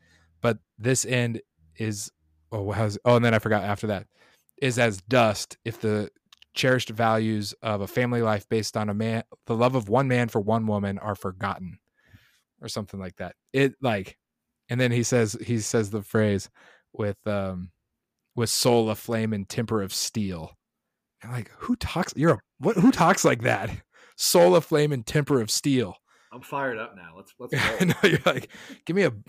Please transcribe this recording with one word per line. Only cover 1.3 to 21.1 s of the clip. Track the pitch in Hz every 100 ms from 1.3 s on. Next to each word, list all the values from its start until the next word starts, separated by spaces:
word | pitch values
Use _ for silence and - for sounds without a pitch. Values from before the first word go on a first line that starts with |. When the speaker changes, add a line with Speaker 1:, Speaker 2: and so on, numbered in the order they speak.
| 113 - _ _ -
Speaker 1:
is," | 110 104 - - _ _ _
oh, | 110 98
how's, | 101 110 101
oh, | 123 120
and | 117
then |
I | 110
forgot | 110 107 98
after | 101 110
that, | 98 - _ _ _ _ _
"is | 135 120
as | 120 95
dust | - 127 113 101 - - -
if | 113
the | 113 107 104 - _ - _
cherished | - 135 127 -
values | 110 113 110 110 107 104 -
of | 113 104
a | 98
family | - 123 120
life | 113 104 -
based | 113 104 -
on | 107
a |
man, | 104 113 113 - - -
the | 113
love | 120 131
of | 101
one | 117 139
man | 123 120
for | 120
one | 101 113 110
woman | 104 101 98
are | 107 98
forgotten," | 98 92 101 98 92 82 _ _ _ - _ _ _ _
or | 113
something | 117 101 101
like | 92 -
that. | 90 - _
It, | 135 139 -
like, | 135 107 95 - _ _ _ _ -
and | 120
then | 127
he | 120
says, | 117 123 113 110
he | 107 117
says | 104 120 107
the | 107
phrase | 101 113 107 101 - _ - _ _
with, | - 104 98 -
um, | 101 95 92 90 - _ _ _ _ _ -
"with | 113
soul | - 135 120 113
aflame | 104 - 113 110
and | 104 98
temper | - 113 110
of | 95
steel." | - - - 101 87 78 - _ _ _ _ _